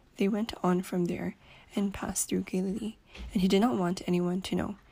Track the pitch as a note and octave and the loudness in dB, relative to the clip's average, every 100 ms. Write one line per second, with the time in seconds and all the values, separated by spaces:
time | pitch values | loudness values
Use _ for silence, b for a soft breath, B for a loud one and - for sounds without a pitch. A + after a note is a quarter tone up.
0 | B - G3 G#3 A3+ - F3+ F3+ F#3+ F#3 | B 0 2 2 -2 -2 2 2 2 -2
1 | F3 F3+ F3+ - B B B - G3+ G3 | -2 -2 -4 -8 B B B -2 -2 -2
2 | - - - F#3 F#3+ F#3 F#3+ A3 G#3+ - | -6 -4 -2 -2 -2 -2 -2 -2 -6 -10
3 | _ B B G#3 F#3 G3 A#3+ A3+ F3 F#3 | _ B B 2 4 6 4 2 0 -2
4 | - F3+ F3 F#3 - F3+ - - B | 0 0 2 -2 -2 -2 -2 -6 B